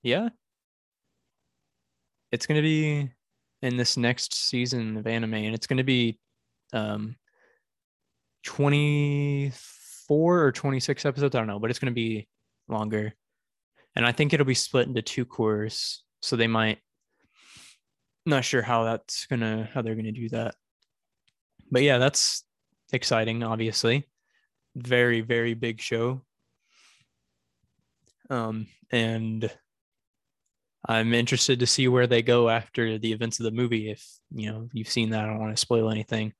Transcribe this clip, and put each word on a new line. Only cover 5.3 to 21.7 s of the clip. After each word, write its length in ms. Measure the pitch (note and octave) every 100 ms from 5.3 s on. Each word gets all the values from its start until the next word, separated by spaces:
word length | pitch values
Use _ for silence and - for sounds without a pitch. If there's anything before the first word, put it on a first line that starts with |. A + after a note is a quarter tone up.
and 220 | A2 G#2+ A2+
it's 100 | -
gonna 180 | C3
be, 360 | C3 B2+ A#2 A2+ _ _ _ _ _
um, 440 | A#2+ G#2+ G#2 A2 A#2+ _ _ _ _ _ _ _ _ _ _ _ _
twenty-four 2000 | - - C#3+ C#3+ D3 D3 C#3+ C#3+ C#3+ C#3+ C#3 - - - - - - D3+ E3 F3+
or 80 | D3
twenty-six 520 | - C#3+ C3+ - C#3
episodes. 300 | D3 C3 C#3+
I 60 | B2+
don't 80 | A2
know, 100 | G2+
but 140 | A2+
it's 80 | A#2+
gonna 140 | C3+
be 340 | A#2+ A2+ A2 G2+ _ _ _ -
longer. 480 | A2 G#2+ G#2+ G#2+ - _ _ _ _ _ _ _ -
And 100 | A#2+
I 60 |
think 220 | A#2 D3
it'll 120 | D3+ C3+
be 80 |
split 340 | B2+ - C3 A#2+
into 140 | A#2
two 240 | A2 - B2
cours. 760 | - A2 G#2+ G#2+ - - - _ _
So 140 | - A#2+
they 100 | A2+
might, 320 | A2+ A2 G#2+ _ _ _ _ _ _ - - - _ _ _ _ _ -
not 180 | C#3+ A#2+
sure 160 | B2+
how 220 | A#2 A#2+
that's 420 | A2+ A2+ - - -
gonna, 420 | B2+ A2+ A2 A2
how 80 | A#2
they're 140 | A2+ A2
gonna 160 | A2
do 180 | A2 A2+
that. 240 | A2+ A#2 - _ _ _ _ _ _ _ _ _ _ _